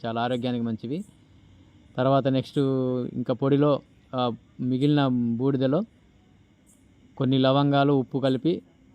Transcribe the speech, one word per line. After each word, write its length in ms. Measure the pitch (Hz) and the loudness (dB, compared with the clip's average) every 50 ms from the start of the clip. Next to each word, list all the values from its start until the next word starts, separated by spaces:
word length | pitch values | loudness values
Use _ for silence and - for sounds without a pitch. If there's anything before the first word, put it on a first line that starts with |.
| - | -6
చాలా 160 | 117 113 113 | -6 -4 -2
ఆరోగ్యానికి 440 | 120 123 127 120 117 127 123 120 117 | -2 -2 -4 -4 -4 -4 -4 -4 -4
మంచివి. 380 | 117 113 104 - 117 143 180 208 - - _ - _ - - - - - - - _ _ - _ - - | -4 -6 -6 -8 -8 -8 -8 -10 -12 -20 _ -20 _ -20 -20 -20 -20 -20 -20 -20 _ _ -20 _ -12 -4
తర్వాత 300 | - 127 135 139 135 120 | -2 2 2 2 2 2
నెక్స్ట్ 320 | 135 131 131 120 - - 147 139 135 135 131 127 127 127 127 123 - - | 2 -2 -2 -2 -4 -2 -2 0 0 0 -2 -2 -2 -2 -4 -6 -6 -8
ఇంకా 200 | 123 120 - 127 | -8 -4 -4 -4
పొడిలో, 480 | 113 139 135 143 139 147 147 139 - - _ _ _ _ - - | 0 2 2 2 4 4 2 2 0 -4 _ _ _ _ -10 -6
ఆ, 160 | 127 123 120 113 - _ _ _ - | -4 -2 -2 -4 -6 _ _ _ -8
మిగిలిన 480 | 131 127 127 127 139 147 151 147 139 131 127 123 120 117 117 | -4 -4 -2 0 2 2 2 2 2 2 0 0 -2 -2 -2
బూడిదలో 480 | 113 131 139 139 127 135 131 139 175 226 - _ _ _ _ _ _ _ _ _ _ _ _ _ _ _ _ _ _ _ _ _ _ _ - - | -2 0 0 0 0 0 0 0 -2 -4 -6 _ _ _ _ _ _ _ _ _ _ _ _ _ _ _ _ _ _ _ _ _ _ _ -16 -8
కొన్ని 200 | - 139 127 135 | -4 -2 0 2
లవంగాలు, 560 | 131 131 131 135 143 143 143 139 139 139 143 143 | 4 4 4 4 4 2 4 4 4 4 4 2
ఉప్పు 240 | 135 123 - - | 2 0 -2 -4
కలిపి 440 | 135 123 135 131 123 131 160 185 - - _ _ _ _ _ | -2 0 0 -2 0 0 -2 -2 -2 -6 _ _ _ _ _